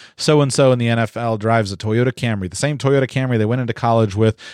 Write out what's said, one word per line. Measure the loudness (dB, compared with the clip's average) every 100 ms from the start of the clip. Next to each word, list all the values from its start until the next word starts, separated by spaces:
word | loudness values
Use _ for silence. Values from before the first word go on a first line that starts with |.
| -20 -6
so-and-so | 0 2 2 2 2
in | 2
the | 2
N | 0
F | -2 -4
L | -4 -2
drives | 0 0 0
a | -4
Toyota | -2 0 0
Camry, | -2 -4 -4 -6
the | -4
same | -4 -2
Toyota | 0 2 0
Camry | -2 -2 0
they | 0
went | -2
into | -4
college | -2 0 2 2
with, | 2 0 0 -8